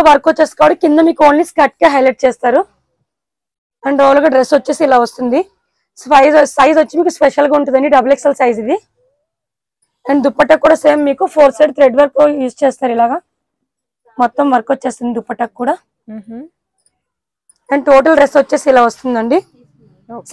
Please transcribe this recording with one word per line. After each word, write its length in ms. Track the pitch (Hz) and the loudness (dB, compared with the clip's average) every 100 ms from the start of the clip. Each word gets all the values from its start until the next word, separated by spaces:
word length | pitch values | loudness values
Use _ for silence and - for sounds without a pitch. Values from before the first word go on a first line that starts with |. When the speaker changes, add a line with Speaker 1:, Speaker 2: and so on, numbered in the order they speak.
| 311 | 6
Speaker 1:
వర్క్ 140 | 285 320 | 4 2
వచ్చేస్తుంది 300 | 320 302 - | 0 -2 0
కాబట్టి 180 | 302 - 320 | 0 0 0
కింద 120 | 302 330 | 2 0
మీకు 100 | - 302 | 2 2
only 140 | 294 339 | 2 -2
స్కర్ట్ 260 | - 269 - | -2 -2 0
కే 60 | 330 277 | 0 2
హైలైట్ 260 | 262 262 262 | -2 0 -4
చేస్తారు. 380 | 240 247 277 392 _ _ _ _ _ _ _ _ _ _ _ 269 | -2 -2 -2 -2 _ _ _ _ _ _ _ _ _ _ _ -4
And 100 | 277 277 | 0 2
overall 200 | 285 302 | 2 2
గా 40 | 262 | 0
డ్రెస్ 200 | 254 285 | 0 -2
వచ్చేసి 240 | - 285 294 | -2 -4 0
ఇలా 120 | 254 233 | 0 0
వస్తుంది. 340 | - 247 269 381 _ _ _ _ - | -6 -4 -4 -6 _ _ _ _ -20
Size, 340 | 254 285 277 302 285 - | 0 2 4 2 0 0
size 220 | 269 320 | 2 2
వచ్చి 160 | 302 302 | 0 -2
మీకు 120 | 339 - | -4 -2
special 320 | 285 - 285 | -2 0 0
గా 20 | 294 | -2
ఉంటుందండి, 300 | 285 262 285 | -2 -4 0
డబుల్ 180 | 269 240 277 | 0 2 0
ఎక్స్ఎల్ 200 | 285 277 | -2 -2
size 180 | 247 226 | -2 -2
ఇది. 120 | 220 381 - _ _ _ _ _ _ _ _ _ _ _ - | -4 -6 -8 _ _ _ _ _ _ _ _ _ _ _ -4
And 100 | 285 262 | -2 0
దుపట్టా 300 | - 269 311 | 0 0 2
కూడా 120 | 320 320 | 2 2
same 200 | 302 302 285 | 0 0 -2
మీకు 160 | 277 370 311 | -2 -2 2
four 180 | 277 269 | 0 2
side 160 | 302 294 | -2 2
thread 180 | 262 247 | 0 2
work 200 | 285 269 294 294 | 0 0 0 0
use 140 | 254 - | -6 -4
చేస్తారు 320 | 277 254 254 233 | -4 -4 -4 -2
ఇలాగా. 220 | 233 320 - _ _ _ _ _ _ _ _ - | -2 -4 -12 _ _ _ _ _ _ _ _ -4
మొత్తం 240 | 240 - 285 | -4 -2 -2
work 160 | 247 233 | -2 -4
వచ్చేస్తుంది 380 | 269 254 - 240 233 | -6 -8 -8 -8 -8
దుపట్టాకు 360 | - 233 226 - | -10 -10 -10 -6
కూడా. 120 | 254 359 _ _ - 220 | -6 -8 _ _ -20 -20
Speaker 2:
మ్మ్. 280 | 208 226 320 _ _ _ _ _ _ _ _ _ _ _ - | -18 -20 -20 _ _ _ _ _ _ _ _ _ _ _ -6
Speaker 1:
And 100 | 285 294 | -4 2
total 260 | 269 285 302 | 4 4 2
dress 160 | 277 294 | 2 0
వచ్చేసి 260 | 277 302 294 | -2 -2 0
ఇలా 80 | 254 233 | 2 0
వస్తుందండి. 520 | - 254 240 226 330 - _ _ _ _ _ - - | -2 -6 -6 -2 -4 -4 _ _ _ _ _ -20 -20
Speaker 2:
ఓకే. 100 | - | -2